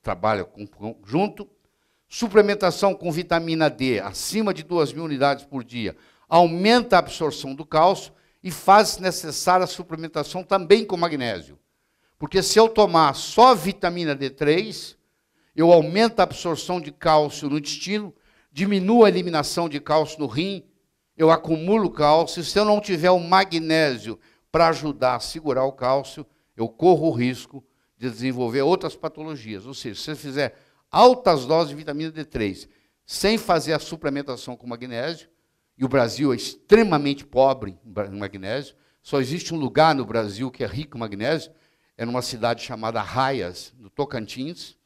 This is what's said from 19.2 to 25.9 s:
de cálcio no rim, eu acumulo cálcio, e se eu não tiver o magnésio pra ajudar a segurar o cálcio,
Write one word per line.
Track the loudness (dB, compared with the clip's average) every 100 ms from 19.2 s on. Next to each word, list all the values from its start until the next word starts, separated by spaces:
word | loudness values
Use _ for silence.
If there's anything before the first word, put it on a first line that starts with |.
| -2 -4 -4 -4 -4
de | -6
cálcio | 0 0 0 -4
no | -6
rim, | -4 -6 -8 -14 _ _ _ _
eu | _ 4
acumulo | 4 2 -4 0 0 0
cálcio, | 0 4 4 2 -6
e |
se | -2 0
eu |
não | 2 2
tiver | 0 0 2
o | 2
magnésio | 4 2 4 -2 0 2 2 -2 -8 -14 _ _ _
pra | 2 2
ajudar | 2 -6 -2 -2 -2
a |
segurar | -6 -10 -4 -2
o | -2
cálcio, | -2 -2